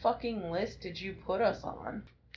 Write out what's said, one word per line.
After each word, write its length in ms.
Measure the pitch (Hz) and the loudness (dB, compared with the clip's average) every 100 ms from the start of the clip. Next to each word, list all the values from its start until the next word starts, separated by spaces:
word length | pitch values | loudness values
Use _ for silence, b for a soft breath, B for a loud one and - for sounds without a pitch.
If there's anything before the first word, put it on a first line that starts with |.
fucking 480 | 220 - 233 220 170 | 2 4 0 -2 0
list 300 | 170 233 - | 0 0 -2
did 200 | 190 165 | -8 -6
you 140 | 190 190 - | -6 -4 -2
put 140 | 190 | 4
us 220 | 226 - | 4 4
on?" 400 | - - 240 247 - - _ | -4 -6 -6 -6 -8 -18 _